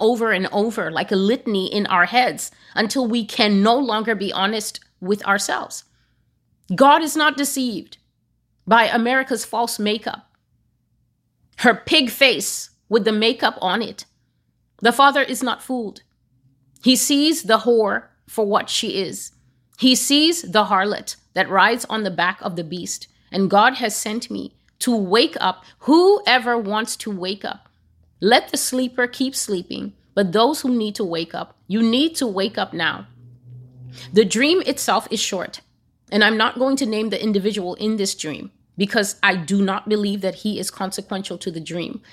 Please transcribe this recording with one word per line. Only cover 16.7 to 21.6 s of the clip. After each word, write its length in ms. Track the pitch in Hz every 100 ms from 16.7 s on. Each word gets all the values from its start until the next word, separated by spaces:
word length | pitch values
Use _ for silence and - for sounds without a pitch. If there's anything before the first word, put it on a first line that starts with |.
| _
He 140 | - 254
sees 480 | - 285 311 320
the 160 | 180 165
whore 480 | 240 233 202 220 - _ -
for 180 | -
what 240 | 208 208 -
she 200 | - 220 190 170
is. 240 | - - _ _ _ _ -
He 160 | 262
sees 480 | 247 - 285 311 330
the 220 | 185 214
harlot 520 | 185 190 202 196 - - _
that 160 | 180 -
rides 380 | 190